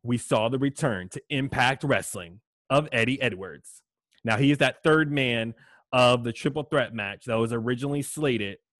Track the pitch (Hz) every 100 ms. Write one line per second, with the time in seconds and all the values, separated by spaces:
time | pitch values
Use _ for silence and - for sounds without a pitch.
0 | 120 120 - 117 113 131 139 - 147 95
1 | 92 - - 139 135 139 123 135 143 107
2 | - 101 85 95 _ _ - 139 151 123
3 | 113 135 127 92 95 71 - - _ _
4 | _ _ 113 110 139 143 131 - 160 156
5 | 151 143 127 117 113 113 - _ _ 127
6 | 123 123 120 - 151 151 - 147 110 113
7 | 101 101 - 113 113 117 117 123 143 143
8 | 135 151 147 113 101 - _